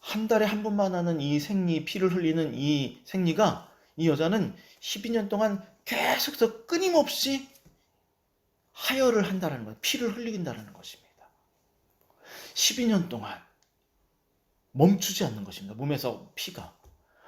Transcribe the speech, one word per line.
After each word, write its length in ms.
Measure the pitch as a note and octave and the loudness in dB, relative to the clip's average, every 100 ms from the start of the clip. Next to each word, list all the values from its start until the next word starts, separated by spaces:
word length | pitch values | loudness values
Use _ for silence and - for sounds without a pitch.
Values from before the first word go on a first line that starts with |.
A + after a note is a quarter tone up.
한 260 | - G#3 A3 | -8 -4 2
달에 180 | A3 G#3+ | 4 4
한 180 | G#3+ | 0
번만 320 | G#3+ G3+ F#3+ F3+ | -2 0 2 2
하는 260 | E3+ E3 | 0 0
이 180 | C#3+ D3 | 2 0
생리, 460 | D3 G3 F3 D#3+ D#3 | 0 0 2 0 -2
피를 280 | G3 F#3 | 0 2
흘리는 400 | F3 D#3+ D#3+ D3+ A#2 | 2 2 2 0 0
이 460 | C#3+ D3 B2 - - | 0 2 0 -8 -6
생리가 640 | F#3+ E3+ D#3+ F#3+ A2+ - - _ - | 0 2 4 2 2 -8 -20 _ 0
이 100 | E3 | 2
여자는 480 | D3 E3 G#3+ C#3 - - - | 4 2 2 -2 -6 -20 -14
십이 300 | - G3+ A3+ | -10 -8 -4
년 200 | A3+ G3+ | -2 -2
동안 360 | G#3 G#3+ G3 - _ - | 0 0 -2 -8 _ -6
계속해서 800 | - - - - - A3+ - - | -2 0 0 -2 0 0 0 -4
끊임없이 840 | E4+ F#4 E4 - - C4+ C4+ - - _ _ _ _ _ _ _ _ _ _ _ | 0 4 4 2 0 -2 -2 -6 -20 _ _ _ _ _ _ _ _ _ _ _
하혈을 560 | - - C4 B3+ A3 F#3 | -8 -2 2 4 4 2
한다라는 380 | F#3 E3+ B2+ G#2+ | 0 -2 -4 -10
거예요. 120 | A2 | -6
피를 340 | - A#3+ A#3 A3+ | -4 -2 -2 -4
흘린다라는 560 | A#3 G#3 D#3 A2 G#2+ | -6 -6 -6 -8 -12
것입니다. 380 | F2+ - - _ _ _ _ _ _ _ _ _ _ _ _ - - - | -20 -20 -20 _ _ _ _ _ _ _ _ _ _ _ _ -20 -20 -10
십이 340 | - - A#3 A#3 | -2 0 2 2
년 220 | G3 F3 | 2 2
동안 320 | A#2 G2+ - - _ _ _ _ _ _ _ _ _ _ _ _ | -6 -10 -12 -18 _ _ _ _ _ _ _ _ _ _ _ _
멈추지 540 | B2+ F3 G3 - - D3 | 4 6 6 0 -2 -4
않는 180 | G#2+ | -4
것입니다. 320 | F#2+ - G2 A2 | -10 -14 -14 -8
몸에서 560 | C#3+ C#3 B2 G#2 - - | -4 -2 -4 -6 -10 -12
피가 420 | - - - - - _ _ _ | -12 -12 -18 -20 -20 _ _ _